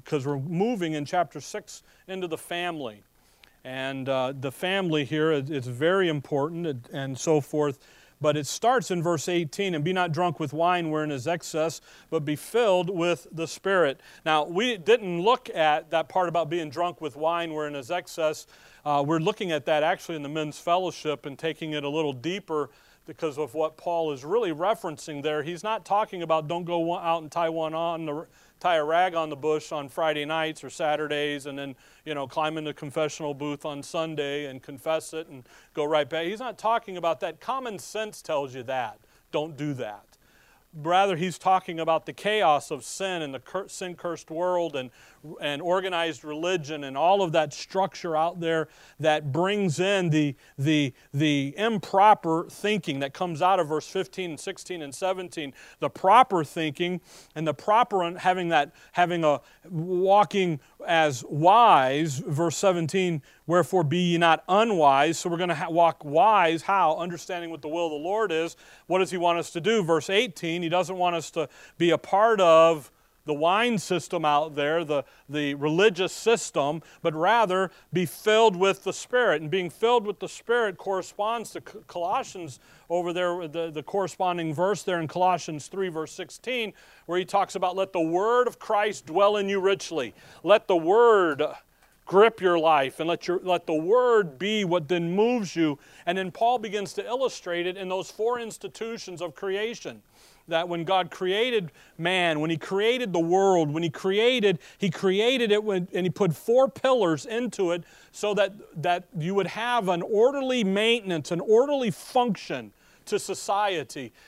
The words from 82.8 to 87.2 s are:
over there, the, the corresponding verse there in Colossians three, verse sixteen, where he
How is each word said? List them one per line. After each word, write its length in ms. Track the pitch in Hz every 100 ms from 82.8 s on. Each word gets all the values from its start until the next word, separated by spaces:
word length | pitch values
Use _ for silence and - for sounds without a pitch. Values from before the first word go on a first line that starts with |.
| -
over 240 | 170 175
there, 360 | 175 180 175 160
the, 240 | 160 165
the 100 | 151
corresponding 720 | - 202 180 - 185 175 160
verse 300 | 147 185 202
there 160 | - 175
in 80 | 160
Colossians 580 | 175 180 175 - 151 -
three, 220 | 190 185
verse 240 | 160 151
sixteen, 600 | - 175 - - 254 214 - - - -
where 120 |
he 60 | 175